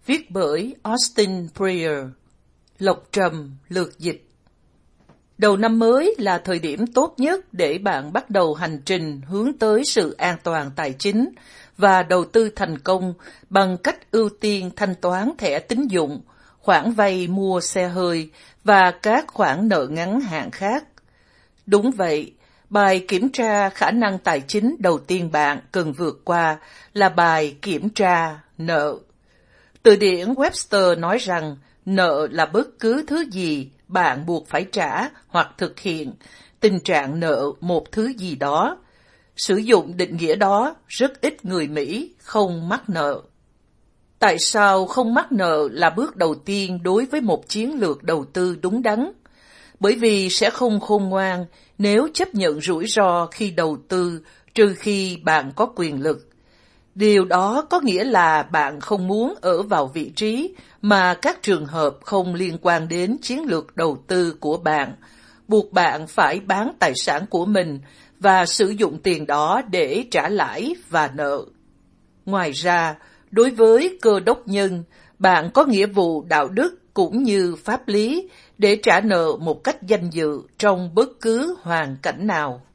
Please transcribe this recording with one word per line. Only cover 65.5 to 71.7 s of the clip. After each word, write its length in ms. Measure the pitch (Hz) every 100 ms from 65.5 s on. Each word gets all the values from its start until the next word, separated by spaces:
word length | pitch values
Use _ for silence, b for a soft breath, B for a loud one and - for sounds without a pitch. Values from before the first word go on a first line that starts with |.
| 214 208
bạn 360 | 185 170 139 160
phải 320 | - 156 165
bán 320 | 196 190 233 -
tài 140 | 170 131
sản 300 | - 147 196
của 160 | 180 180
mình 340 | 202 165 139 139 B B _
và 260 | 196 185 170
sử 240 | - 196
dụng 300 | 208 190 151
tiền 240 | 196 165 147
đó 340 | 143 151 214 254
để 340 | 180 143 175 262
trả 180 | 175 151
lãi 460 | 202 139 117 240 349 -
và 220 | 165 147 135
nợ. 300 | 143 139 - _ _